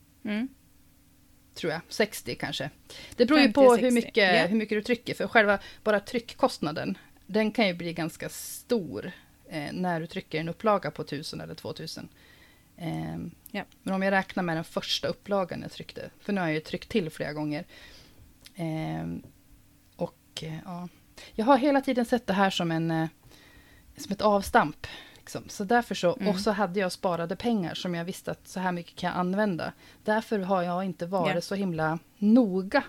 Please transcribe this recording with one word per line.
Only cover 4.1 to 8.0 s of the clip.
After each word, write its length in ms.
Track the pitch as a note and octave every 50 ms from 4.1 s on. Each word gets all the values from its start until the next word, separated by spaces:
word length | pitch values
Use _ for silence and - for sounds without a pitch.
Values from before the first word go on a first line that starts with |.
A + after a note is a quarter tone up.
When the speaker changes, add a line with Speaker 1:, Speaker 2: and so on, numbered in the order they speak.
| - A3 G3+ F#3 F3 E3
Speaker 1:
Ja. 60 | D#3+
Speaker 2:
hur 100 | F3 G#3+
mycket 220 | A3 G#3+ G#3+ G#3+ G#3+
du 40 |
trycker. 320 | G#3 - A#3+ - - - -
För 140 | - F3 F3
själva 300 | - A#3 G#3 G3+ G3+ G3 - - - - -
bara 160 | G#3+ G#3+ G3
tryckkostnaden, 1000 | - - - A#3+ A#3 - - - C#4 B3+ - - F3+ D3 D#3 C3+ C3+ F#3 F#3+ - - - - _ _
den 240 | - F#3 G#3+ A3 G#3+
kan 140 | A3 - A3
ju 80 | F#3+ F3
bli 180 | F3 F3 E3+
ganska 360 | E3 E3+